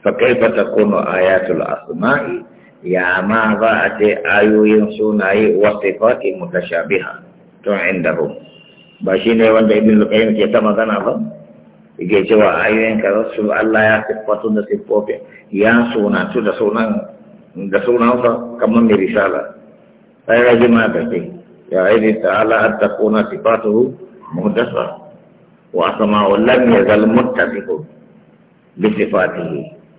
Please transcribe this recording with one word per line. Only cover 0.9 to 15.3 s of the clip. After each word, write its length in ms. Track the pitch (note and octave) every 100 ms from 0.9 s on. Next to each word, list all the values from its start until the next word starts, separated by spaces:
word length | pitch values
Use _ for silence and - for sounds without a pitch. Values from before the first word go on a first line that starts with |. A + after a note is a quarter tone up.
| F#2+
ayatul 640 | - F#2 F#2 F#2+ F#2 E2+ -
asma'i, 800 | - - E2 G#2+ C#3+ - F3+ - - _ _ F2+
ya 320 | F2+ F2+ F#2 F#2+
ma 320 | A2+ A2 G#2
za 320 | A2+ G2 F#2
a 80 | A2
ce 240 | G#2 -
ayoyin 640 | D#2+ G2+ G#2 G#2+ G#2+ G#2+ G#2+
sunaye 640 | - G#2+ G#2+ F#2+ G2+ G#2+ F2+
wa 240 | G#2 G#2
sifati 560 | G2 F2+ A2 B2 G2 F2+
mutashabiha 880 | F2 F2+ F2 E2+ E2 F#2+ - - - _ _ _ -
tun 80 | G2+ F2
indahum? 480 | F#2 E2 F2 C#2+ - - - _ _ _ _
Ba 160 | - F#2+
shi 160 | A2+
ne 160 | A2+ A2+
wanda 240 | A2 A2
Ibn 240 | G#2+ A2 G#2+ G#2+
Qayyim 320 | G#2+ A2+ G#2+
ke 80 | G2
ta 80 | A2+
magana 400 | G#2+ G#2 A2+ G2+
ba? 160 | G2+ G#2+ A2 - - - - _ _ -
Yake 240 | F2 G2+ F#2
cewa 240 | A2 G2+ E2
ayoyin 400 | G2 A2 A2+ A2
kaza 320 | G2+ G2+ A#2
su 160 | - G#2
Allah 320 | D2+ A2 A2
ya 140 | G#2+ G#2+ -
siffatu 400 | G#2+ - G#2 A2+
da 80 | G#2+ G2
siffofi, 480 | G2+ - G#2+ - - -